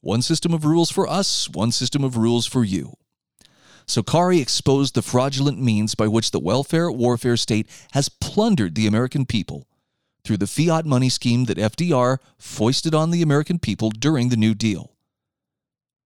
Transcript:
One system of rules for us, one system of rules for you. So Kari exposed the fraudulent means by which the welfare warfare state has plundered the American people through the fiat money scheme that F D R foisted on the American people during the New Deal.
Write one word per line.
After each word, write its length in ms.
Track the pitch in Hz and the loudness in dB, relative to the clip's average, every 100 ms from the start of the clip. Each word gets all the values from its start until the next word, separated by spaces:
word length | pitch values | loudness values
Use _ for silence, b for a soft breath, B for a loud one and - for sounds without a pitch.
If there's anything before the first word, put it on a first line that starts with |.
One 200 | 69 110 | -2 -2
system 320 | - 165 175 | 0 -2 0
of 120 | 165 151 | 0 2
rules 240 | 165 165 | 2 2
for 180 | - 185 | 0 -2
us, 400 | 175 196 - - | -2 -2 -4 -6
one 220 | - 113 | -2 -2
system 320 | 117 127 143 | -2 -2 -2
of 140 | 135 120 | -2 0
rules 280 | 113 120 113 | 2 2 0
for 180 | 131 | 0
you. 320 | 110 92 65 - _ _ _ _ b b b b b | 0 -2 -6 -16 _ _ _ _ b b b b b
So 180 | - | -4
Kari 360 | 170 208 180 180 | 0 2 4 2
exposed 560 | 123 - - 135 139 - | 2 -2 2 2 2 -2
the 60 | |
fraudulent 600 | - 123 135 135 139 110 | 0 0 0 0 -2 0
means 340 | 127 107 110 - | 0 2 0 0
by 120 | 107 | 2
which 240 | 110 107 | 2 0
the 80 | 82 | -2
welfare 520 | 76 120 139 160 170 | 0 -2 0 0 0
warfare 460 | 127 120 120 123 120 | 0 0 0 0 0
state 300 | - 110 110 B B | 0 -2 -2 B B
has 180 | 135 143 | -4 -4
plundered 640 | _ - - 226 180 95 80 | _ -4 0 2 2 0 0
the 120 | 107 | 0
American 380 | 107 127 147 127 | 0 -2 -4 -4
people 420 | 113 85 73 - _ _ _ _ _ | -4 -6 -12 -16 _ _ _ _ _
through 140 | - 104 | -4 -2
the 100 | 101 | -2
fiat 380 | - 170 160 160 | 0 2 0 0
money 240 | 127 127 | 0 2
scheme 360 | - 123 120 123 | 0 0 0 0
that 140 | 92 | 0
F 160 | 107 - | -2 -2
D 160 | 175 | 0
R 280 | 139 123 131 b b | 2 2 0 b b
foisted 580 | - - 110 131 165 156 | -18 -2 0 0 0 0
on 160 | 160 | 2
the 100 | 170 | 2
American 380 | 160 143 151 175 | 2 2 2 -2
people 320 | - 98 110 | -2 -2 -2
during 380 | 110 135 156 120 | 0 0 2 2
the 80 | 117 | 4
New 180 | 110 107 | 2 2
Deal. 360 | 113 90 - _ _ _ _ _ _ _ _ _ _ _ | -2 -2 -8 _ _ _ _ _ _ _ _ _ _ _